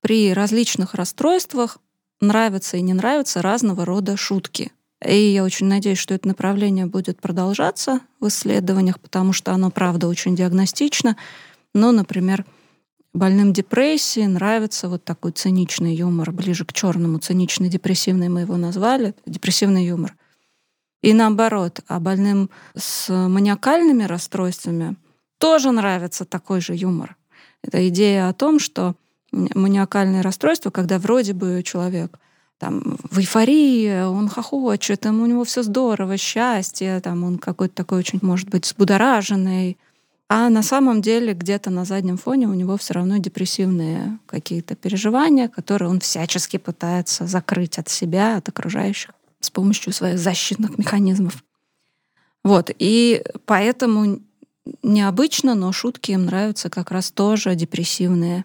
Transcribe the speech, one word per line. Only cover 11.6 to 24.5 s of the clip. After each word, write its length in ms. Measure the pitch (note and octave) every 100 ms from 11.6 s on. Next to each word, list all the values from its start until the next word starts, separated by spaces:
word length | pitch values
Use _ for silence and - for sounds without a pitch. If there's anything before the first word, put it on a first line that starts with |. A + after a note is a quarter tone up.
| _
Но, 180 | G#3 A3+
например, 520 | A#3 F#3 F#3+ F#3 F#3+ F#3+ _ _ _ _ _ _
больным 380 | F3 F#3+ G3 G3+
депрессии 760 | F#3+ F#3+ - C#4+ D#4 - A3+ G3+
нравится 640 | F3+ G3 A3 G#3+ - F3+
вот 160 | F3+
такой 280 | - E3 F3
циничный 600 | - F#3+ F#3 F3 - E3+
юмор, 380 | E3 F3 E3+ D#3+
ближе 320 | F3+ F#3 F3
к 80 | D#3
черному, 460 | - G3 E3+ E3+ D#3+
циничный, 500 | - F#3 F3+ - F3+
депрессивный 600 | F3+ - F#3 - F#3 F3
мы 120 | F3
его 160 | F3 F3+
назвали, 580 | E3+ F#3 G#3+ C4+ G#3+ - -
депрессивный 580 | E3 - - G3 F#3+ F3
юмор. 300 | F3 E3+ - _ _ _ _ _ _ _ _
И 100 | A3
наоборот, 680 | A3 A3 G#3+ A3+ G#3 F3 - _
а 140 | E3+
больным 500 | E3+ F#3+ G3+ G3 G3 - - -
с 320 | - - -
маниакальными 880 | F#3 F#3 F#3+ G3+ G3+ C4 E4 E4 B3+
расстройствами 920 | G3 E3+ - G3 F3+